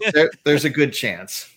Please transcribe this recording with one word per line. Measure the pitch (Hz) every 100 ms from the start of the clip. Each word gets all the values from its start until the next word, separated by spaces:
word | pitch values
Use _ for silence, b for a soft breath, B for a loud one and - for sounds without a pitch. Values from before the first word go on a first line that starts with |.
| 214
there, | 151 160 -
there's | 147 147 143
a |
good | 139 143
chance. | - 113 87 95 - -